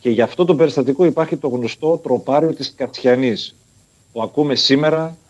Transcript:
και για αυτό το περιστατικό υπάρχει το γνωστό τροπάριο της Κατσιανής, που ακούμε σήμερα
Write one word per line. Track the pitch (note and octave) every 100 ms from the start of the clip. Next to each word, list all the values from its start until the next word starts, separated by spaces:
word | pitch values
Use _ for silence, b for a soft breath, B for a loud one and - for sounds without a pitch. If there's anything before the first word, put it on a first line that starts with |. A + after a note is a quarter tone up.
και | B2+
για | A2+
αυτό | A2+ -
το | F3
περιστατικό | D#3 D#3+ D3 C3 C3+
υπάρχει | F3 C#3+ D#3 E3+
το | D3
γνωστό | B2 A#2 - D#3 E3
τροπάριο | - B2 - C#3 D#3+
της | - C3+ -
Κατσιανής, | B2+ - C3 B2 C3 G2+ - - - - - _ _
που | A#2
ακούμε | A2 - D3
σήμερα | B2+ - C3+ D3+ D#3 E3 E3